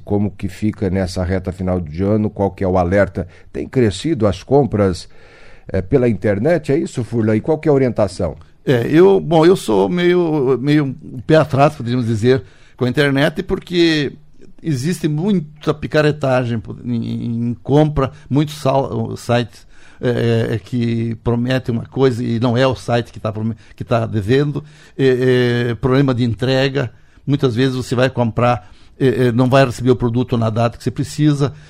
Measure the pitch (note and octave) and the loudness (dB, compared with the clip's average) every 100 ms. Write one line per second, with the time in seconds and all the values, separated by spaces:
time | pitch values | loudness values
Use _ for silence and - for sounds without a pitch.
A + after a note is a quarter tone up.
0 | - G#2 G#2 - G2 - G#2+ - G2 F#2+ | -4 -2 -2 -6 -10 -4 -4 -2 -2 -2
1 | F2+ F#2+ F2+ F#2 F#2 F2 F#2 F2+ D#2+ D#2+ | -2 -4 -4 -4 -4 -6 -4 -4 -4 -4
2 | G2 G#2+ G#2+ - G2 F#2+ F#2+ F#2 F2 G2+ | 0 0 0 -2 -4 -2 0 0 2 2
3 | F#2 G#2 - - - - - C3 A2+ - | 2 -2 -10 -12 -14 -12 -4 0 0 0
4 | D3+ C#3+ G#2 F2 - C#3 B2 G#2 G2 E2+ | -4 0 0 -2 0 2 2 2 0 0
5 | - - - - - - - F#2+ F2+ C#3 | -10 -20 -20 -20 -20 -20 -8 -6 0 2
6 | B2 G#2 A2 G2 C#3 F3 D#3 C#3+ - - | 2 0 0 0 0 0 0 -2 -2 -6
7 | A2+ A#2 A2 A2 C3 D3+ D#3 C#3 C3 G#2+ | -4 -2 0 0 0 -2 2 2 2 0
8 | G2+ - F2 - - - - B2 A#2 D3+ | -2 -2 -6 -8 -18 -12 0 0 2 4
9 | F#3+ F#3+ D3+ E3 E3 F#3+ - G3+ G3 F3 | 6 4 2 4 6 4 2 0 2 2
10 | F3 F3+ E3+ D3+ B2+ B2 C#3+ D3+ C#3 B2 | 2 2 0 0 0 0 2 2 0 -6
11 | - C3 - D#3 D3 B2+ D3 - A#2 B2+ | -14 -12 2 2 4 2 2 2 -4 -2
12 | A2+ A2+ A#2+ B2+ G#2 - - - B2 B2 | -2 0 2 2 0 -20 -20 -4 -2 0
13 | C#3+ C3+ D#3+ - F#3 F#3+ - F3 E3 D#3 | 0 2 0 -2 -6 -6 -4 0 2 2
14 | C#3 - - - - - E3 C3 D3 E3 | -2 -8 -20 -20 -20 -12 -4 -4 -2 -4
15 | D#3 D3+ G3 F#3+ D3+ - - D3 C#3 D#3 | -4 -2 0 -2 -4 -8 -4 -4 -2 2
16 | D3+ D3+ C3+ B2+ A#2+ A#2 A#2 - A#2 A#2 | 2 0 0 0 0 -4 -6 -12 -6 -6
17 | A2+ A#2 A#2 A#2 A#2+ A#2 - C#3+ D#3 D3 | -4 -6 -6 -4 -4 -6 0 2 2 0
18 | C3 - - C3+ D3+ - C3 C3+ C3 A2+ | -4 -6 -4 -2 -2 -2 -2 -2 -2 -6
19 | A2 G#2+ - A#2+ A#2 - - - - - | -6 -8 -2 -2 -2 -10 -20 -20 -20 -6
20 | B2+ A#2 A#2 A2+ A#2+ A2+ - B2 A#2 A#2 | -2 0 0 0 0 -4 -4 -4 -2 -2
21 | A#2 A2+ A#2+ A#2+ B2 C3 B2 A#2+ - C3 | -4 -4 -2 -2 0 -2 -2 -6 -4 0
22 | C3+ A#2 B2 A#2 B2 A#2 C3 A#2+ - A#2+ | 2 2 -4 -2 0 2 0 0 -2 -2
23 | A2+ - A2 G#2+ A2+ A2+ - - - A#2 | -2 -8 -8 -4 -6 -8 -14 -14 -2 -2
24 | A2 G#2+ G2 C3+ D3 C#3 - - - - | 0 -4 0 2 2 -4 -10 -20 -18 0
25 | C3+ B2 B2+ B2+ B2 A#2+ A#2+ A2+ B2+ C3 | 2 4 2 2 2 0 -2 -2 2 2
26 | C#3 A#2 B2 A2 B2+ C3 C#3 C3+ B2+ - | 2 2 -2 -2 0 0 0 -2 -6 -8
27 | - - - C#3+ C3 A2 C3+ B2+ A#2+ B2 | -20 -14 -4 0 0 2 0 -2 -4 0
28 | C3 B2 A#2 A2+ A#2+ B2 - - - - | 0 0 -2 2 0 0 -6 -20 -20 0
29 | C3+ A2 B2 A#2 B2+ C3+ C3 A2 B2 A#2+ | 0 2 2 2 4 4 4 0 0 2
30 | B2 A#2+ B2 A#2+ A2+ A2+ A#2 - B2+ - | 2 -2 -2 0 0 0 -2 -2 -8 -6
31 | C#3 - D3+ C#3+ C#3 - | -8 0 2 2 0 -4